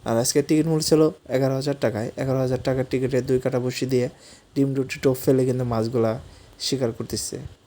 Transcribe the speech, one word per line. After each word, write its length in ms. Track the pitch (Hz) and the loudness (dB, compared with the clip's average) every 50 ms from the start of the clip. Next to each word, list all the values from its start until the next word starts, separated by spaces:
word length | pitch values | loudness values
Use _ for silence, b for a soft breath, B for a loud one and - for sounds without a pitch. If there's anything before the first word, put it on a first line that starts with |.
| - | -2
আর 120 | 113 113 | 0 0
আজকে 240 | 113 123 131 - 147 | 2 2 2 2 2
টিকিট 260 | 139 - 165 156 156 | 2 4 2 2 2
মূল্য 160 | 160 160 156 156 | 2 0 0 2
ছিল 260 | - 165 156 156 156 - - _ - | 2 4 4 4 4 2 -4 _ -4
এগারো 260 | 120 131 135 135 135 | -2 0 0 2 0
হাজার 200 | 135 135 147 139 139 | -2 -2 -4 -2 0
টাকায়। 300 | - 117 107 104 113 - - | 0 -2 0 -2 -4 -6 -6
এগারো 220 | - 135 135 127 135 | -6 -2 -2 0 0
হাজার 180 | 131 127 127 123 - | 0 0 -2 -2 -2
টাকার 220 | 135 127 131 127 - | -2 -2 -2 -2 -2
টিকিটে 320 | - 131 131 123 135 127 | -2 -2 -2 0 0 -2
দুই 180 | 123 135 131 127 | 0 2 0 0
কাটা 200 | 127 131 127 123 | 0 0 -2 0
বড়শি 260 | 123 127 127 - 139 | -2 -2 -4 -4 -2
দিয়ে 240 | 131 135 123 123 143 - B B B B B B B _ | 0 0 0 0 0 -4 B B B B B B B _
ডিম 200 | 143 139 139 135 | 0 0 2 2
রুটি 240 | 135 131 131 - - | -2 -2 -4 -4 0
টোপ 180 | - 139 131 | 2 2 2
ফেলে 280 | 127 - - 139 131 127 | 2 2 2 4 4 4
কিন্তু 200 | 127 127 127 127 | 2 0 -2 -2
মাছগুলা 540 | 120 117 113 110 113 123 120 113 113 113 131 - B B B B B B - | -2 0 0 -2 0 0 0 0 0 0 -4 -8 B B B B B B -8
শিকার 320 | - - 139 127 131 113 | -4 -4 -2 -2 -2 -4
করতেছে। 480 | 110 - 117 - - - - - - - 135 - - _ _ | -4 -6 -8 -8 -6 -8 -8 -8 -10 -10 -12 -14 -18 _ _